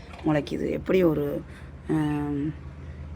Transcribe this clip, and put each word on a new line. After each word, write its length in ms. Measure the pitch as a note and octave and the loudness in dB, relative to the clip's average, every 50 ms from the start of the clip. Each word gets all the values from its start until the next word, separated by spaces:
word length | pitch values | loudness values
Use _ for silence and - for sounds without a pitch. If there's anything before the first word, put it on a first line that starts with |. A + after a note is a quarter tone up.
| - - - - - | -16 -14 -14 -4 0
முளைக்குது. 440 | D#3 D3+ D3+ C#3 - D3+ D3+ D3+ - | 2 4 4 2 0 -2 -2 0 0
எப்படி 320 | D3+ D3+ D3+ - F3+ F#3+ F#3 | -2 -2 2 4 6 6 6
ஒரு, 400 | E3 D3+ D3 D3 C#3+ D3 D#3+ - - - - - - - - - - | 6 6 4 2 0 -2 -4 -6 -8 -12 -14 -14 -14 -14 -10 -2 0
அஹ், 640 | D#3 D#3 D3+ D3 D3 D3 D3 D3 D3 C#3+ C#3+ D#3+ D#3+ - - - - - - - - - - - - | 2 2 2 2 2 0 0 0 0 0 0 -2 -2 -4 -8 -12 -12 -12 -12 -12 -10 -10 -10 -10 -8